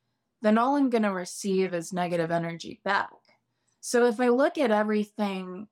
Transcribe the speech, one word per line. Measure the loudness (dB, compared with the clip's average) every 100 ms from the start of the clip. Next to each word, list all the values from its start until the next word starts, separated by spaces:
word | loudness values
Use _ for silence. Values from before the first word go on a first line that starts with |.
| _ _ _ -4
then | 2 4
all | 4 2
I'm | 2
gonna | 2 0
receive | -2 -8 -6 -2 0 0
is | -2 -4
negative | -4 -2 -2 0
energy | -2 -4 -8 -14 -10
back. | -4 -2 -4 -12 _ _ _ _ _ _
So | -2 2 2
if | 2
I | 2
look | 4 2 2
at | 2
everything | 2 2 0 -2 -4 -4 -4 -8 -12 -16